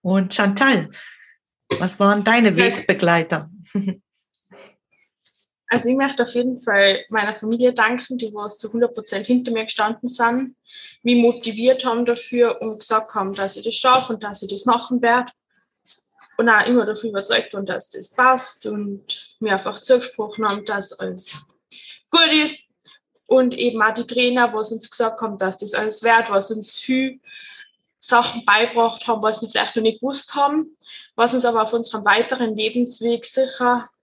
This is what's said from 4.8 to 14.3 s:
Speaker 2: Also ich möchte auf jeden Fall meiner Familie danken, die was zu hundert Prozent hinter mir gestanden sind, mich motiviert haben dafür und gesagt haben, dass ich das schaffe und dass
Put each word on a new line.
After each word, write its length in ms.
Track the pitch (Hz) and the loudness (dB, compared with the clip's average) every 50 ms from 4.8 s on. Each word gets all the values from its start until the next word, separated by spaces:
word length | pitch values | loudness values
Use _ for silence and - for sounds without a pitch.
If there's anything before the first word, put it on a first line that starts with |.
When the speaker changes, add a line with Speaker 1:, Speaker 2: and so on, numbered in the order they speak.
| _ _ _ _ _ _ _ _ _ - _ _ _ _ _ _ _ - | _ _ _ _ _ _ _ _ _ -20 _ _ _ _ _ _ _ -2
Speaker 2:
Also 180 | 233 240 233 240 | -2 0 2 0
ich 60 | 254 | 2
möchte 280 | 269 269 277 277 - 240 | 2 0 0 0 -2 -2
auf 100 | - - | 0 0
jeden 260 | 240 247 254 254 247 | -2 -2 -2 -4 -4
Fall 460 | - 226 202 196 196 196 190 - - _ | -4 0 4 4 4 4 4 0 -4 _
meiner 260 | 214 220 202 214 208 | -2 -2 -2 -2 -4
Familie 380 | - 214 220 233 233 247 247 247 | -6 -4 -4 0 2 2 2 4
danken, 440 | 240 214 220 247 247 - - 262 | 2 0 2 0 -4 -6 -8 -8
die 160 | 247 233 214 208 | -8 -8 -8 -8
was 240 | 208 208 208 208 | -10 -10 -10 -10
zu 160 | - - 214 226 | -12 -12 -6 -2
hundert 220 | 233 240 240 - | 0 0 0 -2
Prozent 320 | 220 214 - 208 196 214 | -8 -8 -6 -6 -6 0
hinter 240 | - 247 247 247 240 | 2 0 2 2 0
mir 140 | 226 220 220 | -4 -4 -2
gestanden 440 | 220 - - 214 214 226 - - 247 | -4 -2 -2 -2 -2 -2 -4 -8 -8
sind, 460 | - - 233 233 240 254 269 254 _ _ _ _ - - - - - _ _ | -2 0 0 0 2 0 -4 -6 _ _ _ _ -20 -20 -18 -20 -20 _ _
mich 120 | 240 247 | 4 4
motiviert 720 | 240 233 240 240 240 - 220 202 220 233 254 262 254 254 | 6 6 4 2 2 -4 -4 -4 2 2 2 2 4 0
haben 220 | 254 233 233 240 | -2 0 0 0
dafür 520 | 233 240 233 - - 247 240 240 226 - - | 0 -2 -2 -4 -4 2 2 2 2 2 -4
und 200 | 220 220 214 220 | -6 -8 -6 -6
gesagt 340 | - - 220 220 220 - - | -4 0 0 0 -2 -2 -6
haben, 220 | 214 190 190 196 | -4 -4 -4 -4
dass 200 | 196 196 190 - | -4 -4 -4 -6
ich 100 | - - | -6 -6
das 100 | 233 226 | -4 -4
schaffe 380 | - - 254 254 262 247 - 226 | 0 4 4 4 4 2 -2 -6
und 100 | 214 214 | -6 -6
dass 180 | 208 | -10